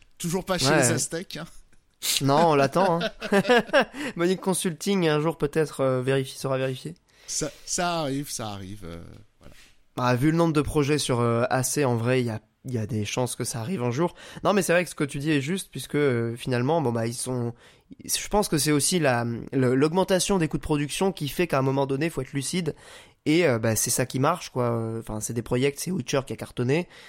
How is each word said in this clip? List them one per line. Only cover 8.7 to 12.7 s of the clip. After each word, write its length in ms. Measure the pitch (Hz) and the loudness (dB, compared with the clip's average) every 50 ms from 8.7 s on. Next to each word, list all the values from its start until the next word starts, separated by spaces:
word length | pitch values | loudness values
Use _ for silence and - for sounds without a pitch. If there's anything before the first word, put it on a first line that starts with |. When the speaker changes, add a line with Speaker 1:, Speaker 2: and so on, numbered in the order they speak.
| 101 - - | -12 -12 -12
Speaker 1:
euh, 100 | 82 85 85 82 80 82 - 101 - _ _ | -12 -12 -12 -14 -16 -18 -20 -20 -20 _ _
voilà. 140 | - - - - - - _ _ _ _ _ | -20 -20 -20 -20 -20 -20 _ _ _ _ _
Speaker 2:
Bah, 200 | - 127 123 123 | -2 0 2 2
vu 160 | 120 131 156 | 2 4 4
le 80 | 160 165 | 4 4
nombre 160 | 170 165 151 | 4 4 4
de 80 | 151 139 | 2 0
projets 340 | - - 156 143 131 151 | 0 0 0 2 2 0
sur, 240 | 143 - - 131 120 | 0 0 0 0 0
euh, 240 | 120 120 117 117 123 - | 2 2 2 0 0 0
A 120 | - 131 127 | 0 0 -2
C, 220 | - - 156 143 | -2 0 0 0
en 120 | 127 120 | 2 2
vrai, 260 | 113 113 120 127 131 123 | 0 0 0 0 0 0
il 40 | |
y 40 | 120 | -2
a, 100 | 107 107 - _ _ _ - | -4 -8 -10 _ _ _ -10
il 80 | 135 | -6